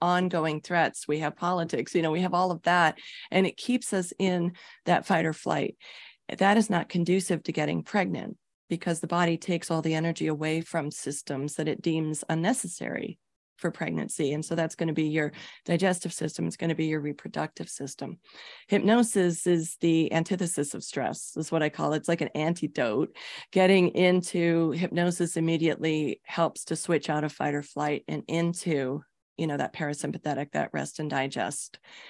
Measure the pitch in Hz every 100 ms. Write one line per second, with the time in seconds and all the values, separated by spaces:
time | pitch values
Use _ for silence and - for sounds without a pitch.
0 | 175 180 180 175 156 151 - 175 156 -
1 | - 151 151 - 175 180 165 127 147 175
2 | 160 160 185 180 185 170 - 180 165 -
3 | - - - 185 190 - - 247 - 196
4 | 175 - 190 180 175 175 - - - 170
5 | - 170 165 156 - 151 - - - -
6 | - - - - 196 214 220 185 - 180
7 | 170 185 180 165 - 160 151 165 160 208
8 | 185 - - - _ _ - 170 - 165
9 | 165 175 175 165 - 170 - 165 160 160
10 | 165 160 160 151 156 160 160 170 147 -
11 | 135 143 - 135 147 - 156 - 170 160
12 | 156 151 - 160 175 254 175 - 64 -
13 | - - _ _ _ _ 175 - 160 160
14 | - - 143 151 156 170 160 - 165 156
15 | 156 156 151 - - - - 170 190 180
16 | 170 - 156 - 165 - 165 156 160 156
17 | 147 143 - 147 151 - 165 - 139 -
18 | 139 170 _ - - - - 202 196 226
19 | 220 202 180 165 185 175 165 - 170 165
20 | 156 165 165 185 175 - 147 - - -
21 | 110 156 - - 156 165 151 - 151 156
22 | - 165 143 147 156 170 - - 120 107
23 | 160 - - - - 190 185 196 180 -
24 | 180 180 175 175 170 165 165 156 175 170
25 | 175 175 170 170 165 165 160 - 160 156
26 | 147 - - - 165 - - 160 - 160
27 | - 151 151 - 147 143 143 - 151 147
28 | - 151 - 165 170 170 175 147 131 143
29 | - _ _ - 160 143 131 - 151 147
30 | 147 170 151 135 143 147 143 147 143 -
31 | 151 139 139 131 92 - - - - -
32 | -